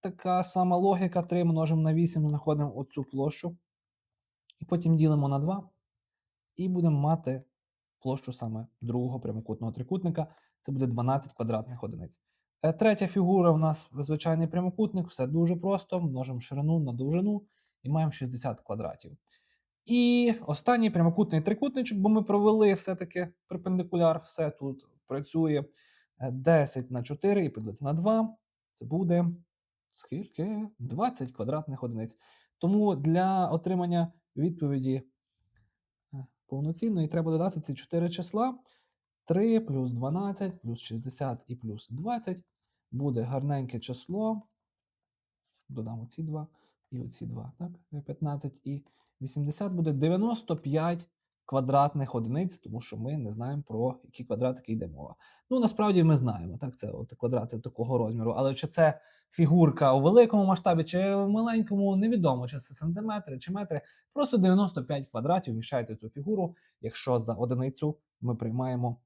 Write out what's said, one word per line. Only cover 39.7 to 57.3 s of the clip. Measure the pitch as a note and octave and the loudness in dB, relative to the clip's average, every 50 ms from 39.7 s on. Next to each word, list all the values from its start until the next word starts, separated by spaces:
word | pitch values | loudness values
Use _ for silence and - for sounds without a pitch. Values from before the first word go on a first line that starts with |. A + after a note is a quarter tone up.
| C#3 C3 B2+ B2 | -2 0 0 0
дванадцять | B2 A#2+ B2 C3+ D3+ F3+ G3 G3+ G3 - G3+ F#3+ - - | -2 -2 -2 -2 0 0 -2 -2 -4 -4 -6 -6 -6 -8
плюс | - A#2 A#2 A2+ | -8 -8 -8 -8
шістдесят | - - A2+ A2+ A#2+ C3+ - - C#3+ C3+ A#2+ A#2 _ | -8 -8 -8 -8 -8 -8 -6 -4 -4 -4 -4 -6 _
і | - B2 | -12 -12
плюс | B2 - A2+ G#2 G#2+ - - | -10 -8 -10 -10 -10 -12 -12
двадцять | A#2 C3+ E3 A3 A#3+ A#3 A#3 - F3+ F3+ _ _ _ _ _ _ _ _ _ _ | -10 -8 -4 -4 -4 -4 -4 -6 -8 -8 _ _ _ _ _ _ _ _ _ _
буде | - B2+ C#3 C#3+ B2+ A#2 | -6 -4 -2 0 0 0
гарненьке | A2+ A#2 C3+ C3+ C3+ C#3+ C#3+ C#3 C3 B2 - A2+ | -2 -2 -2 -4 -2 -2 -2 -2 -4 -6 -8 -8
число. | - - B2+ B2 - - F3 G3+ G#3+ A3 A3 G#3+ G#3 _ _ _ _ _ _ _ _ _ _ _ _ _ _ _ _ _ _ _ _ _ _ _ _ _ | -8 -8 -12 -12 -10 -8 -6 -4 -2 -2 -2 -4 -8 _ _ _ _ _ _ _ _ _ _ _ _ _ _ _ _ _ _ _ _ _ _ _ _ _
Додам | C3+ B2 A2 A2+ A#2 A2+ | -10 -8 -8 -8 -8 -10
оці | A2+ A#2+ - - | -12 -12 -10 -10
два | D#3+ D#3 D3+ D#3 D3+ D#3 _ _ _ _ _ _ _ _ | -8 -6 -6 -8 -10 -12 _ _ _ _ _ _ _ _
і | - B2 | -10 -10
оці | B2 B2 - - A#2+ | -10 -10 -12 -12 -10
два, | A#2 A#2+ A#2+ A2+ B2+ - _ | -10 -8 -8 -10 -12 -12 _
так? | E3+ F3 F3 - _ _ | -12 -12 -12 -14 _ _
Е, | - D3 | -14 -14
п'ятнадцять | C#3 - C#3+ - D#3+ D3 C#3+ C#3 - C#3 - _ _ | -10 -10 -8 -4 -4 -4 -4 -4 -6 -8 -10 _ _
і | C3+ C#3+ C#3 C#3 _ _ _ _ _ _ _ | -8 -8 -8 -10 _ _ _ _ _ _ _
вісімдесят | C3 C3 - D3 C#3+ D3 D3+ - G#3 G3+ F#3 | -10 -8 -4 -2 -2 -2 -2 -4 -4 -4 0
буде | F3 E3 D#3+ | 0 0 0
дев'яносто | D3 C3+ C#3+ D#3+ F3 F#3 G#3 A#3 A#3 A3+ - - E3+ | 2 2 2 2 2 2 2 0 -2 -4 -4 -6 -6
п'ять | D3+ - C#3 C#3+ D#3 D#3 F3 F3 E3+ E3+ _ _ _ _ _ _ _ _ | -4 -2 -2 0 0 0 0 -2 -4 -8 _ _ _ _ _ _ _ _
квадратних | - - C3+ C3 B2+ C#3 C#3 C#3+ D3 C#3+ D3 C#3 B2 - | -2 -2 0 0 4 4 4 4 4 2 -2 -4 -2 -2
одиниць, | A#2+ A2+ A2 B2 D3+ F#3 F3+ F3+ - | -4 -2 -2 -2 -2 -2 -4 -6 -10
тому | _ - G#2+ A#2+ | _ -12 -10 -10
що | A#2+ - A2 | -10 -10 -10
ми | G#2+ A2+ B2+ D3 | -8 -6 -6 -4
не | D3+ B2 G#2 | -4 -6 -6
знаємо, | G#2 A2+ A#2 B2+ C#3+ C#3+ C#3+ | -6 -6 -6 -6 -6 -6 -8
про | _ A2+ A2 A#2+ B2+ B2+ B2+ _ | _ -4 -2 0 -2 -2 -4 _
які | - _ - C3 | -20 _ -16 -6
квадратики | A#2+ A#2 G#2+ B2 B2+ B2+ B2+ - - | -6 -2 0 0 -2 -2 -4 -6 -6
йде | A2+ A2 - | -4 -4 -4
мова. | E2+ D2+ C#2 D2 - - _ - - _ _ _ _ | -8 -10 -12 -14 -16 -16 _ -20 -20 _ _ _ _
Ну, | B3 C4 | 0 2
насправді | A#3 G#3+ - - G#3+ G#3 G3 F3+ E3 | 2 2 2 2 2 4 6 6 6
ми | D#3+ D#3 | 6 6
знаємо, | C3+ B2 A#2+ G#2+ F#2+ E2+ F#2 E2+ - | 4 4 0 -2 -4 -6 -8 -8 -8
так, | - C3 - | -10 -10 -10
це | - - G#2+ | -8 -10 -8
от | G#2 - B2 B2 - | -8 -8 -10 -12 -10
квадрати | _ - A#2 | _ -4 -2